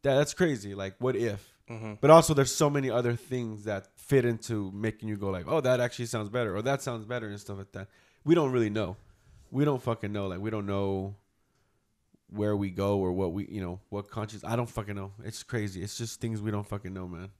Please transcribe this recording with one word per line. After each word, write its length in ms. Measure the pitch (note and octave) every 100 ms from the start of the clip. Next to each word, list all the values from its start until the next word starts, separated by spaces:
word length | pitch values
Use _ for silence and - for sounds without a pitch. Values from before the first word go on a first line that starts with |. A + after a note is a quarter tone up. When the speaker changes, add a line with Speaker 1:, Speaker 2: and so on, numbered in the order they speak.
Speaker 1:
that, 120 | C#3 C3+
that's 180 | D3
crazy. 400 | - F3 B2+ G2+
Like, 220 | G2 F#2+ F#2+
what 160 | B2 A2+
if?" 380 | A#2 G2 - _ _
Speaker 2:
Mm-hmm. 240 | A2+ A2 G#2
Speaker 1:
But 80 | C#3
also, 240 | E3 D#3+
there's 200 | D3 C3 -
so 140 | D3
many 200 | C#3+ C3+
other 260 | A#2 A#2+ A#2+
things 500 | - B2+ A#2 G#2+ G#2+
that 220 | G2 - _
fit 280 | - C#3 A#2+
into 460 | A2+ - A2 F#2+
making 380 | G2+ A2 G#2+ A2
you 80 | G#2
go 120 | G2
like, 160 | F#2+ E2
"Oh, 140 | D#3+
that 180 | B2+ B2+
actually 260 | B2 - A#2+
sounds 220 | A#2 G#2
better," 260 | A#2+ A2+ F#2+
or, 60 |
"That 180 | A2 C3
sounds 240 | - A#2 G#2+
better," 220 | B2 A2
and 100 | G2+
stuff 180 | - G2+
like 120 | G2
that. 160 | - F#2+ _ _ _
We 100 | C#3+
don't 180 | F3 D3
really 180 | B2+ A2
know. 260 | G#2 F#2 F#2+ - _ _ - -
We 140 | B2+ D3
don't 160 | C3+
fucking 300 | - A2+ G2+
know. 160 | G#2 G2
Like, 120 | F2+
we 100 | G#2+
don't 160 | A2 G2+
know 500 | G2 G2 G2 F#2+ G2+ _ _ _ _ _ _ _ _ _ _ _
where 260 | G#2 G#2 G#2
we 140 | G2
go 280 | F#2 G2 G2+
or 120 | F#2
what 220 | F2+ F#2
we, 120 | F2+ G2
you 140 | G2+
know, 180 | F#2 F#2 _
what 200 | G2+ G2+
countries. 340 | - G#2 G#2
I 120 | - A#2
don't 140 | A#2
fucking 260 | - G2+ G2
know. 160 | G2 G2+
It's 200 | A2 -
crazy. 400 | - A#2+ G#2 F#2
It's 140 | G2 -
just 240 | A#2 -
things 200 | A2+ A2
we 80 | G#2
don't 160 | G#2 G2+
fucking 260 | G#2 F#2+
know, 140 | F#2+ F#2
man. 220 | E2+ F#2+